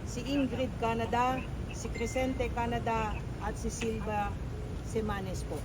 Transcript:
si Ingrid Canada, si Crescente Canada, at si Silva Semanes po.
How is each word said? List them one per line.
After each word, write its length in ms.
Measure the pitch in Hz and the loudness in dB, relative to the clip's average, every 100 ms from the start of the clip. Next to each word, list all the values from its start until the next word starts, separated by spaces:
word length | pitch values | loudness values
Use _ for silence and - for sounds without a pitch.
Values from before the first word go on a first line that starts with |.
si 180 | - 240 247 | -6 -4 0
Ingrid 420 | 285 262 233 254 - | 2 2 2 0 0
Canada, 600 | 226 226 220 240 247 262 - - - | 0 2 2 4 4 2 -2 -4 -4
si 160 | - - | -4 -4
Crescente 640 | - 233 262 262 254 240 | -2 0 2 2 2 0
Canada, 640 | 240 233 233 220 226 214 208 - - | 2 2 2 2 2 2 0 -4 -2
at 140 | 196 220 | -2 -2
si 160 | 233 | -2
Silva 560 | - 233 220 202 208 202 196 - - - - | 0 0 0 0 2 0 -2 -4 -4 -4 -4
Semanes 640 | - 226 214 202 190 165 - | -2 0 0 0 0 -2 -2
po. 80 | 151 | -4